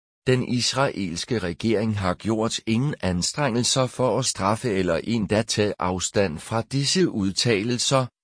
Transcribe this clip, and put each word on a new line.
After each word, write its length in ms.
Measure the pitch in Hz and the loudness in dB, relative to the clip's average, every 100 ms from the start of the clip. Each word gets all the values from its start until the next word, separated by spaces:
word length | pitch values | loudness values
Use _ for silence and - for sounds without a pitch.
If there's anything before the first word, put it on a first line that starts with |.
| _ _ - | _ _ 0
den 220 | 127 - | 0 0
israelske 880 | 123 - 131 139 - 95 85 - 113 | -2 -2 0 0 0 -4 -6 -4 -4
regering 600 | 90 87 113 101 110 104 | -2 -2 0 2 0 0
har 160 | 92 | 0
gjort 460 | 90 101 110 113 - - | -2 -2 0 0 -2 -2
ingen 280 | 113 143 - | 0 0 -2
anstrengelser 840 | 92 87 - - 143 117 117 139 123 | -2 -2 -2 -2 0 0 2 2 0
for 320 | - 123 107 | 0 0 2
at 60 | |
straffe 460 | 131 - 95 113 127 | -2 0 0 0 0
eller 260 | 95 90 82 | 0 2 0
endda 460 | - 117 95 104 | 0 -2 2 0
tage 320 | 117 - 104 - | 0 0 0 0
afstand 600 | 90 92 - 110 98 76 | -2 -2 -2 0 0 -2
fra 240 | - 113 | -4 -4
disse 480 | - 135 139 185 165 | -2 -2 0 2 2
udtalelser. 960 | 110 98 90 120 101 113 123 - 135 123 _ | 2 0 0 2 2 2 0 2 0 0 _